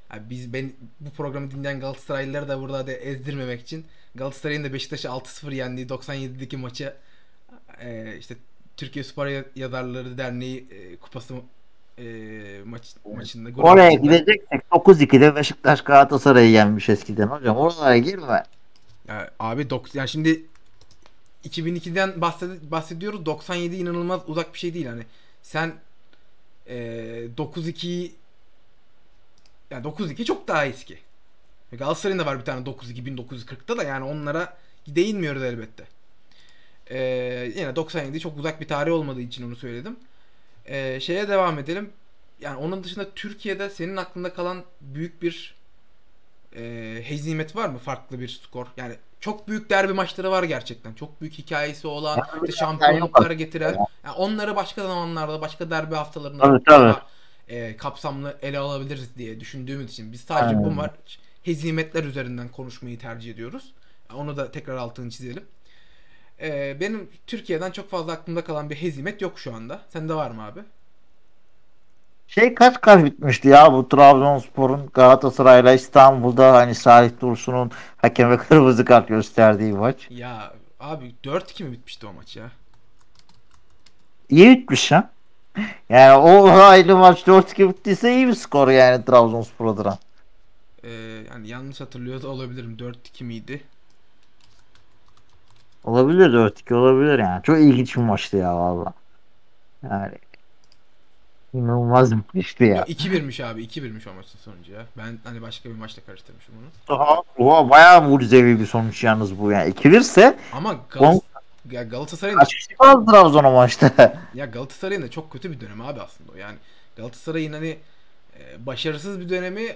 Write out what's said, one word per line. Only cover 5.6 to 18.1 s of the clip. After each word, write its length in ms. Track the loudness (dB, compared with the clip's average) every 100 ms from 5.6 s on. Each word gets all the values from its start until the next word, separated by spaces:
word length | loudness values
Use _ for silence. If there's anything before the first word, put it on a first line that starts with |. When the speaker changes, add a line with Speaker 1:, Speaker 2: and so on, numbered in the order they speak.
| -12 -12 -14
Speaker 1:
doksan 260 | -14 -14
yedideki 420 | -14 -14 -16 -16 -14
maçı, 380 | -14 -14 -16 -16 -20 -20 -20 -20 -20 -20 -20 -20
e, 360 | -18 -18 -18 -20
işte 180 | -20 -20 -20 -20 -20 -20
Türkiye 280 | -18 -16
Spor 220 | -16 -12 -10
Ya-, 180 | -12 -14 -16
Yazarları 640 | -12 -12 -12 -14 -16 -14
Derneği, 480 | -12 -12 -14 -16 -18
e, 260 | -20 -20 -20
kupası, 380 | -20 -20 -18 -20 -20 -20 -20 -20 -20 -20
e, 40 | -20 -18 -18 -20 -20 -20
maç-, 300 | -18 -20 -20 -20 -20
Speaker 2:
Evet. 100 | -18
Speaker 1:
maçında 340 | -18 -18 -14
gol 120 | 2
Speaker 2:
Oraya 280 | 6 8 8
Speaker 1:
maçında. 120 | 6 2 2
Speaker 2:
gideceksek 560 | 2 -2 -4 -10 -2
dokuz 280 | 2 4 4
ikide 340 | 6 6 4 2
Beşiktaş 440 | -6 -4 -2 0
Galatasaray'ı 640 | 4 6 6 2 4 6 6
yenmiş 380 | 6 4 0 -2
eskiden 380 | -4 -4 -6 -6
hocam. 300 | -4 -4 -2
Oralara 400 | -2 -2 2 2
girme. 440 | 0